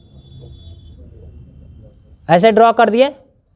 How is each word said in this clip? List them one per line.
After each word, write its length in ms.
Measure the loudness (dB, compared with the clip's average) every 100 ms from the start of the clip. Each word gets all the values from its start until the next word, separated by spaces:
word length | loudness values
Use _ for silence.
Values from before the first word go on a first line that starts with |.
| -20 -20 -20 -20 -20 -20 -20 -20 -20 -20 -20 -20 -20 -20 -20 -20 -20 -20 -20 _ _ -20 -4
ऐसे 220 | 0 2
ड्रॉ 200 | 2 2
कर 160 | 2 -2
दिए, 200 | 0 -4 -4 _ _ _